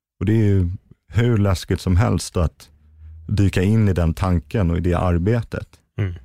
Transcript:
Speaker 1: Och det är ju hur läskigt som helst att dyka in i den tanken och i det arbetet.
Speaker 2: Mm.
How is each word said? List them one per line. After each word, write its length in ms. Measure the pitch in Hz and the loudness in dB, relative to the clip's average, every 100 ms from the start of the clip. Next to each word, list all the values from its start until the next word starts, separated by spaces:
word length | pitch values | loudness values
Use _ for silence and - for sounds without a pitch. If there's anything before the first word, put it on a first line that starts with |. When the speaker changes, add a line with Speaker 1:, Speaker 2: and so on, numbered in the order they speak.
| _ _ | _ _
Speaker 1:
Och 60 | 95 | -2
det 80 | |
är 120 | 110 104 | 2 2
ju 240 | 98 87 92 - - _ | 2 0 -4 -14 -20 _
hur 240 | - 120 113 | 0 2 2
läskigt 440 | 101 92 - 92 | 2 0 -2 -4
som 140 | - 90 | 0 2
helst 420 | 113 98 - - | 2 0 -2 -2
att 320 | 80 - - _ _ - - - - | -2 -4 -18 _ _ -20 -20 -18 -6
dyka 340 | 98 98 98 | 0 2 2
in 260 | 92 113 104 | 2 2 2
i 40 | |
den 200 | 90 82 | 2 0
tanken 580 | 80 92 87 - - 85 | 0 0 -2 -2 -2 0
och 60 | 85 | 0
i 20 | |
det 120 | 87 | 0
arbetet. 760 | 85 90 87 90 120 110 - - _ _ - | 0 0 0 0 -2 -4 -10 -12 _ _ -8
Speaker 2:
Mm. 120 | 98 85 | -6 -6